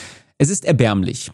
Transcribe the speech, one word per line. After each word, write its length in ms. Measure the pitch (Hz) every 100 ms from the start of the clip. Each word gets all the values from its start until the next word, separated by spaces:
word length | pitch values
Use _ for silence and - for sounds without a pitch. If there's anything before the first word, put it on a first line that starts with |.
| - - _ -
Es 100 | 143
ist 160 | 196
erbärmlich. 680 | - 131 113 101 90 - -